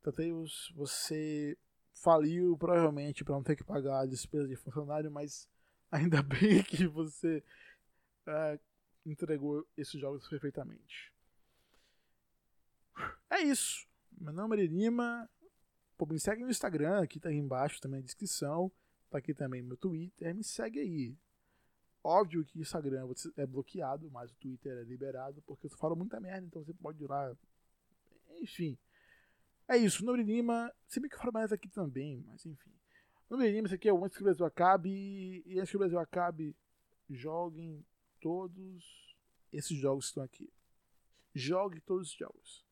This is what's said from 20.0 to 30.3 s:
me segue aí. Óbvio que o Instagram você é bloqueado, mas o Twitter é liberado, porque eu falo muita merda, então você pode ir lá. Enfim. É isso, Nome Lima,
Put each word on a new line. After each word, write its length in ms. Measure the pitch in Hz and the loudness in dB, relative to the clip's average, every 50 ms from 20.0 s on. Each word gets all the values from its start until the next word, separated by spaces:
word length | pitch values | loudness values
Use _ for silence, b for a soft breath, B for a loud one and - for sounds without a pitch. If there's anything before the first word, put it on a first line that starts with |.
| 165 180 - _ - 165 170 | -6 -8 -10 _ -6 -6 -6
me 80 | 208 214 | -6 -6
segue 380 | - - - 226 226 226 285 | -8 -6 -4 -6 -4 -4 -4
aí. 360 | 294 208 170 156 131 117 131 151 _ _ _ _ _ _ _ _ _ _ _ _ _ _ _ _ _ | -4 -2 -2 -2 -4 -4 -6 -12 _ _ _ _ _ _ _ _ _ _ _ _ _ _ _ _ _
Óbvio 420 | 151 165 190 214 175 156 170 156 | 4 6 6 6 4 0 -4 -4
que 140 | 139 - 165 | -4 -6 -10
o 40 | 156 | -10
Instagram 440 | - - 170 147 139 135 135 131 | -6 -4 -4 -2 -2 -4 -4 -4
você 240 | 127 127 - - 175 156 | -6 -8 -8 -10 -12 -6
é 100 | - 143 | -4 -6
bloqueado, 640 | 131 131 131 131 - - 190 165 131 135 151 160 160 | -4 -2 -6 -6 -6 -6 -6 -4 -4 -4 -6 -8 -12
mas 200 | 135 120 123 117 | -14 -14 -14 -14
o 60 | 117 | -16
Twitter 400 | _ - 135 131 120 _ 143 131 | _ -12 -10 -10 -10 _ -10 -10
é 60 | 123 120 | -10 -10
liberado, 600 | 117 123 127 135 139 127 127 131 139 143 147 - | -12 -10 -8 -8 -8 -8 -8 -10 -10 -12 -14 -16
porque 240 | - 143 - - | -18 -18 -12 -12
eu 40 | 147 | -14
falo 260 | - - - 156 165 | -10 -4 -2 -2 0
muita 240 | 165 180 220 - 233 | 0 -4 -6 -6 -8
merda, 260 | 214 185 190 190 185 | -8 -8 -10 -10 -10
então 180 | 175 160 165 151 | -10 -12 -12 -12
você 100 | 147 165 | -12 -14
pode 280 | 185 - 151 156 151 151 | -12 -10 -12 -10 -8 -8
ir 40 | |
lá. 280 | 135 139 143 139 131 120 - _ _ _ _ _ _ _ _ _ _ _ _ _ _ _ - _ _ 302 349 | -6 -4 -4 -4 -4 -6 -10 _ _ _ _ _ _ _ _ _ _ _ _ _ _ _ -20 _ _ -12 -10
Enfim. 360 | 330 - - - 175 156 131 - _ b b b b b b b b b b b b b b _ _ | -10 -10 -6 -4 -4 -4 -4 -8 _ b b b b b b b b b b b b b b _ _
É 120 | _ 247 240 | _ 6 6
isso, 260 | 233 202 - - 190 | 6 6 4 2 0
Nome 180 | 233 247 247 233 | 0 2 2 2
Lima, 480 | 208 | 2